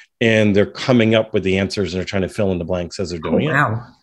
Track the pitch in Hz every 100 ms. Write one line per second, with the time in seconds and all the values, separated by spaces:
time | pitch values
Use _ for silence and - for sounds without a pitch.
0 | - _ 117 110 104 101 98 - - 123
1 | 110 110 110 107 92 95 95 - 90 92
2 | 90 101 90 - 98 87 85 90 85 -
3 | 90 85 80 85 147 143 135 113 - -